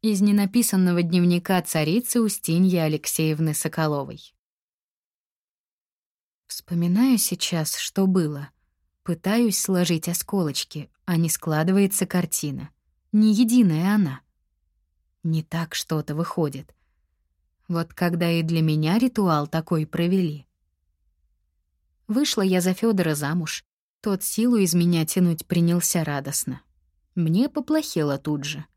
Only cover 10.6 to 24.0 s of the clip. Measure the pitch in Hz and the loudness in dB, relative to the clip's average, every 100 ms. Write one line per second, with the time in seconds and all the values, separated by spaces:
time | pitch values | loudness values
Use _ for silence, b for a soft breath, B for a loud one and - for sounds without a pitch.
10.6 | - 151 - _ - 170 165 - - 156 | -8 -12 -16 _ -2 0 0 -2 -2 0
11.6 | 165 190 196 - 185 180 180 - 147 135 | 2 4 2 0 -2 -2 -2 -4 -6 -8
12.6 | 147 _ _ _ _ 214 214 214 240 247 | -12 _ _ _ _ 2 4 4 4 6
13.6 | 202 156 180 214 170 135 _ _ _ _ | 4 4 2 2 2 -2 _ _ _ _
14.6 | _ _ _ _ _ _ 165 160 156 165 | _ _ _ _ _ _ -4 -4 -4 -6
15.6 | 165 - - 156 151 147 170 - 151 139 | -6 -8 -4 -6 -4 -6 -4 -2 -2 -4
16.6 | 156 _ _ _ _ _ _ _ _ _ | -16 _ _ _ _ _ _ _ _ _
17.6 | _ 170 165 - 175 170 170 170 165 165 | _ -4 -4 -2 -2 0 0 0 0 0
18.6 | 156 151 156 202 254 214 190 151 147 165 | 2 2 2 2 0 0 2 2 0 -4
19.6 | 160 165 156 - 170 190 175 147 - _ | -2 -4 -2 -2 0 0 0 -4 -14 _
20.6 | _ _ _ _ _ _ _ _ _ _ | _ _ _ _ _ _ _ _ _ _
21.6 | _ _ _ _ - 214 294 - 196 185 | _ _ _ _ -4 -2 0 0 2 2
22.6 | 180 185 226 202 165 151 143 170 160 - | 2 0 0 2 0 0 -2 -4 -4 -10
23.6 | _ _ _ _ | _ _ _ _